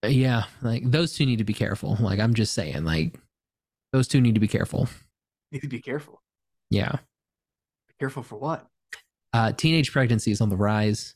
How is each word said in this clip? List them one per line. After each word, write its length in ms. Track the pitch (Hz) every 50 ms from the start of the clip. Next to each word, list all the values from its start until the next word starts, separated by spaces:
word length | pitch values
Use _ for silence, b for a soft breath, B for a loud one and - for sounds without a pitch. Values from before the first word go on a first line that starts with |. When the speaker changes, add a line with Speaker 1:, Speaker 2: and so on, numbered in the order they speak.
| -
Speaker 1:
yeah, 360 | 107 139 127 131 131 123 113 110 - - -
like, 220 | - 117 113 123 - 127
those 240 | 123 156 170 156 -
two 120 | - 156
need 120 | 131 123
to 60 | 110 110
be 80 | 101 104
careful. 420 | - 113 - 98 - - - 107 101
Like, 200 | 113 98 95 101
I'm 140 | 107 117 117
just 200 | 110 107 - -
saying, 300 | - 92 73 65 69 80
like, 340 | 80 80 80 80 165 - - _ _ _ _ _ _ _ _ _ _ _ _ _ _ -
those 140 | 131 127 -
two 100 | - 139
need 140 | 123 120 110
to 80 | 107
be 60 | 107 104
careful. 400 | - - - - - - - 120 - - _ _ _ _ _ _ _ _ _ _ -
Speaker 2:
Need 80 | 139
to 60 | 147 143
be 100 | 120 117
careful. 420 | - 135 127 151 147 - - _ _ _ _ _ _ _ _ _ _ _
Speaker 1:
Yeah. 220 | - 101 104 - - - - _ _ _ _ _ _ _ _ _ _ _ _ _ _ _ _
Speaker 2:
Be 60 | _ _ _
careful 220 | 139 135 135 135 120
for 140 | - 117
what? 300 | 104 123 151 165 - - _ _ _ _ _ B B B _ _ _ _ _ -
Speaker 1:
Uh, 180 | 117 113 110
teenage 400 | 113 - - 160 160 165 143 -
pregnancy 400 | - 143 131 117 117 107 - 113
is 80 | 104 101
on 80 | 110 107
the 60 | 98
rise 580 | 92 104 104 107 107 107 107 104 - - - -